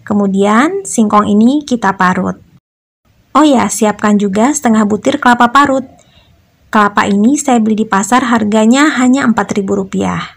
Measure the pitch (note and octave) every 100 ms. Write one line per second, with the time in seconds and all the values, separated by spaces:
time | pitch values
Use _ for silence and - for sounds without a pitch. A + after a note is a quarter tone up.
0 | - G#3 G3+ F#3+ G3+ A3 D4+ G4 G4 -
1 | G#3+ G#3 G#3 G#3 A#3 D4 D4 A#3+ F#3+ F#3+
2 | F#3 F3+ F#3+ F#3 _ _ _ _ _ _
3 | _ _ _ C4 D4+ B3+ G3+ - G#3+ G#3
4 | G#3+ G#3 G#3 G3 B3 D4+ A#3+ A3 G#3 G#3
5 | C4 C#4+ B3 A#3+ A#3+ C4+ C#4+ C4+ C4 _
6 | _ _ _ _ _ _ _ A3 G3+ G3+
7 | G3+ G3+ A3 D4 - A#3+ A3 G#3+ G#3+ G3
8 | G#3 B3 B3+ A#3 G#3 A3 A3 C4 D4+ B3+
9 | B3+ C4 C4 A3 G3+ - G3 G3+ F#3+ F#3+
10 | F#3+ F3 -